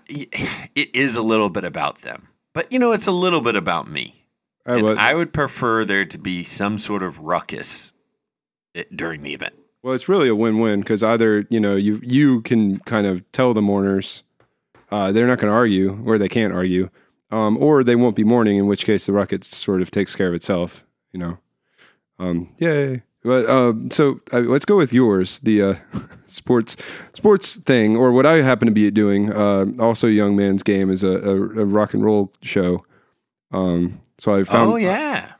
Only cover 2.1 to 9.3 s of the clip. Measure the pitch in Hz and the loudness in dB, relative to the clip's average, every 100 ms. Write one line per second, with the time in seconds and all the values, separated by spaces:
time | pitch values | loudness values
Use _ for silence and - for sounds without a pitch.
2.1 | 60 - _ _ 165 - 254 240 214 - | -16 -20 _ _ -10 -6 -2 0 0 -2
3.1 | 180 185 165 117 104 90 85 - 71 57 | -2 0 0 0 -2 -2 -4 -6 -12 -12
4.1 | - _ _ _ _ - 123 107 104 110 | -16 _ _ _ _ -4 -2 0 2 0
5.1 | 156 165 151 139 - 123 113 107 98 95 | 0 -2 -4 -6 -4 -2 -2 0 -2 -4
6.1 | - 95 90 87 - 101 107 - 101 92 | -8 -8 -8 -8 -6 -4 -4 -6 -6 -8
7.1 | 76 78 85 - - - - - _ _ | -8 -4 -4 -4 -12 -12 -16 -18 _ _
8.1 | _ _ _ _ _ _ 85 - 95 165 | _ _ _ _ _ _ -16 -14 -10 -10
9.1 | 78 71 | -10 -12